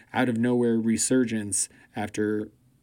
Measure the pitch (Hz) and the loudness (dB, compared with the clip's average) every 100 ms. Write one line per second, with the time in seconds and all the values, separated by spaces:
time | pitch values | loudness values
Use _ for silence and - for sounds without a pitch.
0 | - 117 123 113 123 123 117 113 113 110 | -8 -2 0 0 2 2 2 2 2 0
1 | - 131 113 110 101 98 - - - 117 | 2 2 2 -2 -4 -4 -6 -10 -14 -8
2 | 107 - 104 107 107 _ _ _ | -6 -2 -2 -2 -6 _ _ _